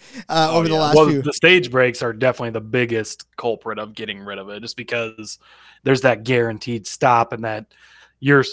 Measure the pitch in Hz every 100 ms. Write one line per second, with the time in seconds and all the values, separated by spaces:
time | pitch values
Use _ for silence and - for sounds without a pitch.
0 | - 269 - 160 160 165 165 160 151 151
1 | 151 143 143 - 165 180 127 127 127 117
2 | 123 110 127 120 117 110 107 123 120 113
3 | 107 - - - 120 110 113 107 107 110
4 | 107 98 101 98 95 104 113 - 117 120
5 | 113 110 107 - _ - - _ 135 131
6 | 135 110 113 123 117 107 - 117 95 -
7 | 135 120 117 117 113 110 - _ _ _
8 | _ _ 135 143 127